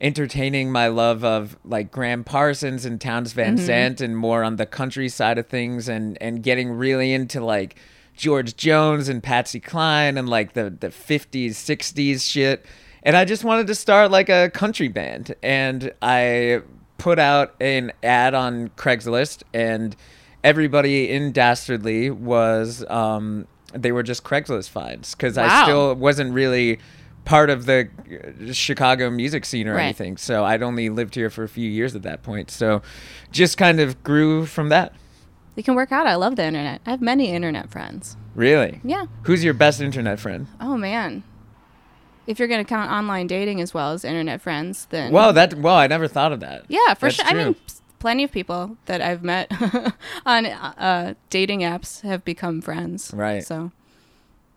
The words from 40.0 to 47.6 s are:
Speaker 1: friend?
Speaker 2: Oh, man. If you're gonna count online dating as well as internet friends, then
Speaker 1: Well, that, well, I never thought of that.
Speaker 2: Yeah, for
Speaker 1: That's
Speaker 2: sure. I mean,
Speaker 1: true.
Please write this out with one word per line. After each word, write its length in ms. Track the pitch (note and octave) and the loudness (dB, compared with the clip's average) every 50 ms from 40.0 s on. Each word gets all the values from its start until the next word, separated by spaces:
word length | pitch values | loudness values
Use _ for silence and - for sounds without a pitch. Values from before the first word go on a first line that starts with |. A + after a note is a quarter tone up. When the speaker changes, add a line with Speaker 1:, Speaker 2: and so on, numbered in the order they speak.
| A#2 G#2+ G2+ G#2 | -2 -2 -2 -2
Speaker 1:
friend? 260 | - G#2+ F#2+ F2 C#3 - - - | -4 -8 -8 -8 -10 -12 -12 -10
Speaker 2:
Oh, 160 | A3+ B3+ C#4 | -6 -4 -4
man. 460 | A#3 G3+ F#3+ G#3 A#3 G#3+ D#3+ - G3 G3 - - - - - - _ _ _ _ _ _ _ _ _ _ _ _ _ - | -2 -2 -4 -4 -4 -4 -6 -8 -10 -12 -14 -20 -20 -20 -20 -20 _ _ _ _ _ _ _ _ _ _ _ _ _ -10
If 120 | - G#3+ G#3 | -8 -4 -2
you're 100 | A#3+ A#3 | 0 0
gonna 160 | A#3 A3 G3+ | 0 0 -2
count 260 | - A#3+ A3 G#3 - | -2 -2 -2 -2 0
online 360 | D#3+ G#3 G#3 G#3 G3 F#3 F3+ | -2 -2 -2 -2 -2 -2 -2
dating 340 | F3+ F3+ F#3+ G3+ G#3 G3+ F#3 | -2 -2 -2 -2 -2 -2 -4
as 120 | F3 F3 - | -4 -4 -4
well 180 | E3+ C#3+ C#3+ D#3 | -4 -4 -4 -4
as 120 | F3 - | -4 -6
internet 360 | A#2+ D#3 E3 D#3+ D#3+ A#2+ F#3 | -4 -4 -4 -4 -4 -6 -6
friends, 460 | - F3+ D#3+ D3 D#3 F3+ F#3+ - - - | -6 -6 -6 -4 -6 -6 -8 -12 -12 -8
then 200 | - E3 C#3+ A#2+ D3+ | -6 -6 -2 2 4
Speaker 1:
Well, 200 | F#3 A3 A3 F#3 | 6 6 8 8
that, 200 | D#3 F3 F3+ F3 D3 | 8 6 6 4 2
well, 160 | D3 E3 F#3 | 4 6 6
I 100 | E3+ C#3+ | 8 6
never 220 | C3+ D3+ E3 D#3+ D3 | 6 4 0 -2 -2
thought 240 | - C#3+ C#3 D#3+ D3 | 0 2 0 0 0
of 80 | A2+ | -2
that. 240 | F2 C2+ C#2 C2 - - | -8 -12 -14 -14 -10 -4
Speaker 2:
Yeah, 240 | - G4+ A#4+ A4+ - | 0 4 4 4 4
for 120 | - - | 4 2
Speaker 1:
That's 100 | C#4 A#3+ | 0 0
Speaker 2:
sure. 80 | - F4+ | 2 0
I 60 | D#4 F4+ | 0 2
mean, 100 | - E3 - D#4+ | 2 2 0 -2
Speaker 1:
true. 20 | - | -4